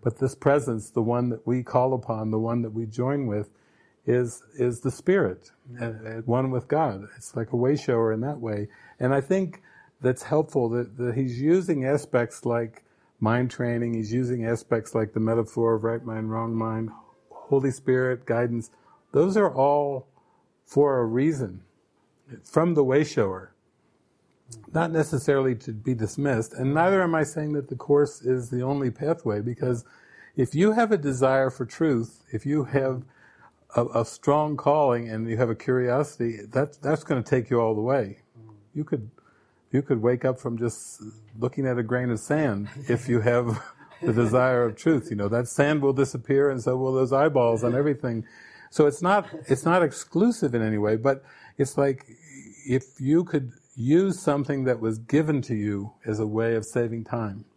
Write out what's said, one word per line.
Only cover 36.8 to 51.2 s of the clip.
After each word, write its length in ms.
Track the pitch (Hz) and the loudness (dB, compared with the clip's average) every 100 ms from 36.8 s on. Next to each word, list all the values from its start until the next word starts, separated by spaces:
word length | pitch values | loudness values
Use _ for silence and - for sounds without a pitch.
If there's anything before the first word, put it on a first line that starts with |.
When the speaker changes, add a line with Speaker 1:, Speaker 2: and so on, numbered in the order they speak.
Speaker 1:
that's 220 | 143 156 | -2 -2
gonna 180 | - 131 | 0 -4
take 280 | 117 131 117 | 2 0 2
you 80 | 120 | 2
all 140 | 113 | 2
the 60 | 107 | 0
way. 380 | 113 135 101 - _ - | 0 0 0 -6 _ -20
Speaker 2:
Mm. 140 | 110 110 _ | -20 -20 _
Speaker 1:
You 100 | 147 | -10
could, 260 | 151 147 110 _ _ _ _ _ _ | -6 -6 -8 _ _ _ _ _ _
you 100 | 131 | -2
could 200 | 139 127 | 2 2
wake 220 | 113 123 | 2 2
up 140 | 131 127 | 0 -2
from 200 | 120 117 | -6 -4
just 440 | 117 - - - 107 107 - 110 | -4 -4 -14 -16 -18 -20 -20 -6
looking 280 | 123 - 135 | -6 -2 -2
at 120 | 123 | -2
a 40 | |
grain 280 | 113 123 123 | -2 -2 -2
of 100 | 113 | -4
sand 480 | - 147 147 101 104 - 135 | -2 0 0 -2 -6 -12 -2
if 200 | 120 120 | -2 2
you 120 | 120 | 2
have 400 | 107 120 120 110 - - | 2 2 0 -4 -6 -20
<laughs> 180 | - - | -20 -6
the 100 | 175 | 0
desire 520 | 113 117 123 127 123 | 2 4 4 4 4
of 120 | 120 107 | 0 0
truth. 320 | - 151 - | 2 2 0
You 60 | 107 | -4
know, 120 | 101 | 0
that 200 | 117 123 | 0 -2
sand 340 | - 143 151 | 0 2 4
will 100 | 139 | 2
disappear 560 | 131 135 131 - 139 143 | 2 0 -2 0 2 2
and 120 | 131 | 0
so 140 | 113 127 | -2 0
will 160 | 131 | 0
those 200 | 131 131 | 0 2
eyeballs 520 | 135 151 139 120 113 | 4 4 4 4 2
and 100 | 120 | 0
everything. 500 | 120 147 139 127 117 - - - - - | 0 0 0 -2 -4 -8 -16 -20 -20 -18
So 160 | - 151 | 2 4
it's 160 | 143 | 4
not, 240 | 175 202 185 320 - | 2 2 0 -12 -2
it's 180 | 131 | 0
not 180 | - 180 | 4 4
exclusive 720 | 165 - - 165 220 233 147 | 2 -2 -4 2 2 2 0
in 80 | 120 | 0
any 160 | 110 107 | 0 0
way, 180 | 107 110 | 0 2
but 280 | 127 139 | 0 -2